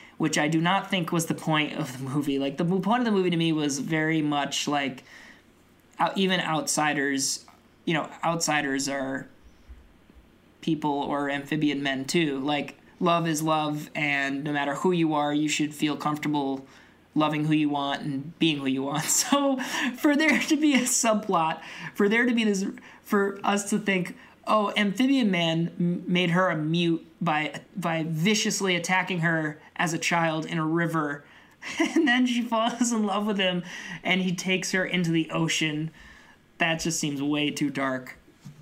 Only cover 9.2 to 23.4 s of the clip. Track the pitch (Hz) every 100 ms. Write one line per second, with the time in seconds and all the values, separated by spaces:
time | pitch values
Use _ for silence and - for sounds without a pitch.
9.2 | - - - - - - - - - -
10.2 | - - - _ - 151 151 143 - 143
11.2 | 143 143 139 156 147 139 143 135 131 175
12.2 | 156 135 143 147 139 - - - 180 170
13.2 | 165 151 160 156 151 151 151 156 147 143
14.2 | 139 139 151 147 143 139 185 175 160 147
15.2 | 147 147 151 - 147 - 151 135 151 151
16.2 | 151 147 135 135 - - - - _ 151
17.2 | 151 156 156 156 147 143 139 139 - 135
18.2 | 147 - 165 143 135 131 139 143 - -
19.2 | - 277 277 262 - - 269 - 302 285
20.2 | 311 233 - 294 302 262 - - 233 214
21.2 | - 175 156 - - - 170 - 202 226
22.2 | 247 233 214 190 196 - - - - 208
23.2 | 196 -